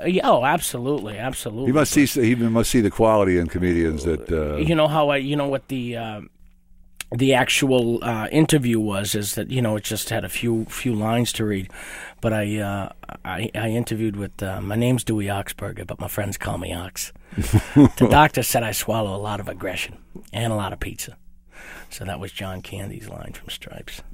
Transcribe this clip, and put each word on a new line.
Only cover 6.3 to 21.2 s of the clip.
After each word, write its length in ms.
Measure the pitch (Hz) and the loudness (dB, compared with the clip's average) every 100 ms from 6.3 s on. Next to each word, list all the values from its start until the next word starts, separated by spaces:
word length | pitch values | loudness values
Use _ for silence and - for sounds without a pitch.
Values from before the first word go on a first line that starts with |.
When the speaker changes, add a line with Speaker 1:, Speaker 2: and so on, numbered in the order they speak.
| _ - - _ - - - - | _ -20 -20 _ -20 -20 -18 -8
Speaker 1:
the 220 | 120 135 | 0 4
actual, 680 | 127 131 - 139 127 117 120 | 4 4 2 4 4 2 0
uh, 260 | - 113 110 | -2 -4 0
interview 480 | 151 160 156 123 113 | 4 4 4 4 2
was, 340 | 107 98 101 | 2 -2 -2
is 200 | 107 101 | -4 -4
that, 160 | - - | -6 -2
you 100 | 127 | 0
know, 160 | 113 107 | 0 0
it 80 | |
just 260 | - 107 - | -4 -6 -4
had 140 | 113 | -4
a 40 | 98 | -4
few, 360 | - 120 113 110 | -2 0 0 -2
few 280 | - 127 | -4 -2
lines 380 | 107 110 117 117 | 0 2 2 0
to 100 | - | 0
read, 260 | 107 101 92 - - - - - | -2 -2 -4 -12 -16 -14 -16 -4
but 120 | 117 | 0
I, 240 | 107 104 107 | 0 0 -2
uh, 340 | 101 101 95 - - - | -2 -4 -6 -10 -16 -12
I, 260 | - 90 - | -8 -6 -6
I 140 | 107 113 | -4 -2
interviewed 480 | 113 120 110 113 101 | -2 -2 -2 -2 -4
with, 260 | 98 - | -8 -6
uh, 180 | 98 95 | -6 -4
my 160 | 98 107 | -4 0
name's 280 | 120 127 | 2 2
Dewey 220 | - 110 101 | 0 -2 0
Oxberger, 600 | 98 95 - 101 98 95 | -4 -6 -10 -10 -10 -10
but 140 | - | -8
my 80 | 98 | -6
friends 280 | - 101 98 | -4 -4 -4
call 200 | - 95 | -6 -6
me 140 | 87 | -6
Ox. 400 | 85 92 - - - | -8 -8 -10 -12 -14
Speaker 2:
<laughs> 120 | - - - - - | -8 -4 2 2 6
Speaker 1:
The 340 | 143 139 - 113 | 8 8 8 6
doctor 320 | 139 151 - | 8 6 4
said 200 | 117 123 | 0 0
I 100 | 113 | 0
swallow 420 | 104 - 110 104 | -4 -2 -2 -2
a 40 | 98 | -4
lot 220 | 104 104 | -4 -6
of 80 | 101 | -8
aggression 500 | 90 - - - - - - - | -8 -8 -6 -8 -12 -20 -20 -10
and 200 | 107 117 | -4 -2
a 40 | 107 | -2
lot 160 | 95 | -4
of 80 | 92 | -6
pizza. 360 | - 120 - - | -8 -8 -12 -16